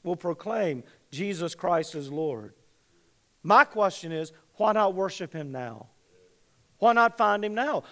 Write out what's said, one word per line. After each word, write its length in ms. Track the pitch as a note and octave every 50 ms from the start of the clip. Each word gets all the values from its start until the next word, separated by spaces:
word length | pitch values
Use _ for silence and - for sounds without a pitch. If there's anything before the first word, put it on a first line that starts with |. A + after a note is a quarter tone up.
| -
will 120 | D#3+ F3+
proclaim 680 | E3+ - F3 D#3+ - - G#3 A3+ A3 G#3 E3+ C#3+ B2 A#2 - - _ _ _
Jesus 440 | - C#3 F#3+ G3+ G3 D#3+ F3 E3+ -
Christ 400 | - - F#3 F3 E3 E3 - -
is 160 | D#3 C#3+ C3+
Lord. 420 | C#3+ D3+ D#3+ D#3 C3 A2 G#2+ G2+ - _ _ _ _ _ _ _ _ _ _ _ _ _ _ _ _ _ -
My 200 | D#3 G3+ B3 C#4+
question 480 | D4 - A3 G#3 F#3+ - - - E3
is, 200 | E3 D#3 D#3+ D#3 - - _ _ _
why 180 | - G#3+ G#3+ G#3+
not 220 | A3 G#3 G3 F#3+
worship 360 | F#3 F#3+ F#3+ F#3+ - F#3 D3
him 200 | - D#3+ D3+ C#3
now? 360 | C3+ C3 B2 A#2+ A2+ A2 - - _ _ _ _ _ - - _ _ _ _ _ _ _ _ _ _ _
Why 120 | G3 A#3
not 260 | A#3 A#3 A#3 A#3 A#3 -
find 280 | G#3+ G#3 G#3 G#3 G#3
him 80 | G#3 G#3
now? 300 | A3 B3+ D4 D4 E3+ - -